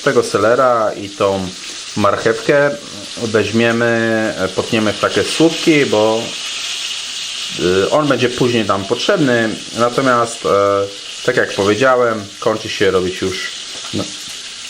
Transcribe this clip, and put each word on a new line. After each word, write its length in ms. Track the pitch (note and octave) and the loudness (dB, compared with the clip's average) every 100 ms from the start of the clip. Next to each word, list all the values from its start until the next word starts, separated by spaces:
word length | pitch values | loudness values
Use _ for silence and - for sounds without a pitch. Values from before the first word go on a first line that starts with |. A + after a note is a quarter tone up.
tego 180 | C#3+ A#2+ | 0 2
selera 720 | A2+ G#2 G#2+ B2 C3 A#2 G#2+ | 2 2 4 4 4 4 0
i 160 | - G2+ | -2 -6
tą 400 | - G2+ G2 F#2 F#2 - - - G#2+ | 0 0 0 -2 -8 -12 -14 -8 0
marchewkę 760 | G2+ G2+ A2+ A2+ - C#3+ C#3+ - - G#2 - - | 2 2 0 0 2 2 2 -2 -10 -14 -14 -8
weźmiemy, 640 | A2+ A2 G2 A2+ A#2 A#2 A#2 A#2 A2+ A2 A2 - | -2 0 2 2 2 2 2 2 0 0 -2 -2
e, 100 | F#2+ | -4
potniemy 440 | - A2 A2+ G#2+ | -4 -2 0 0
w 80 | G2+ | 0
takie 240 | G2 G#2+ | 0 0
słupki, 600 | - - D#3+ E3 - D3 C3 | 0 2 2 2 2 4 4
bo, 340 | G#2+ A2 A2 A2+ - - - - - - - - - - - - - E2 F#2 | 4 4 2 -2 -8 -10 -8 -8 -8 -8 -8 -10 -10 -10 -8 -8 -2 0 2
e, 60 | G2 | 2
on 180 | D3 D3 | 2 2
będzie 200 | B2 A#2+ | 2 0
później 360 | - B2+ A#2 | 2 2 2
nam 200 | G2+ G2 | 0 0
potrzebny. 640 | F#2+ B2 - G3+ C#3 A#2+ A2 - - A2+ | -2 -2 0 2 2 2 0 -4 -8 -2
Natomiast, 680 | A#2+ A#2+ C3 A#2+ A#2 - - | 0 2 2 2 2 -2 0
e, 20 | G2 G2+ G2+ G2+ - - - - | 2 4 2 -2 -6 -14 -6 0
tak 100 | B2 | 2
jak 180 | G#2 | 0
powiedziałem, 720 | - G2 G#2+ C3 B2+ A#2+ A2 G2+ - | 2 2 4 4 4 2 0 -6 -4
kończy 280 | A#2 G#2+ G#2 | -2 -2 -4
się 220 | - G2 | 0 2
robić 300 | F#2 F2+ F2+ | 2 0 -2
już 320 | F#2+ - - - - - - | -4 -4 -8 -10 -12 -12 -8
n-, 100 | G2+ - - - - - - - | -6 -6 -8 -12 -14 -14 -14 -14